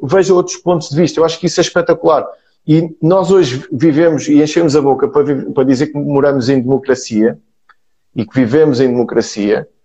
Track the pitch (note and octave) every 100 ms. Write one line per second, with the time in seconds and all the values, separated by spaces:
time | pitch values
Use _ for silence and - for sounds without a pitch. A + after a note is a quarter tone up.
0 | C3+ F#3+ F#3 F3+ F3+ - F3 E3+ - C#3+
1 | F3 - D#3+ - E3+ - E3+ F3+ E3+ E3
2 | E3 C#3+ - - _ _ - D#3 D#3+ -
3 | D#3 F#3+ F3 F#3+ C#3 B2+ - C3 D#3+ C#3+
4 | E3+ C#3+ D3 D3 D3+ E3+ E3 D3 C#3 C3
5 | - D3 C#3+ C3+ - C#3+ C3 B2+ D3 D3
6 | C#3+ C#3 C#3+ C#3 A#2+ C3+ B2 C3+ C3+ B2
7 | - G#2+ A2 - _ _ _ _ _ _
8 | _ - G#2+ C3+ A2+ D3 D#3 B2 C3 A#2+
9 | A2 A#2 A2 A2 G2+ A#2 - _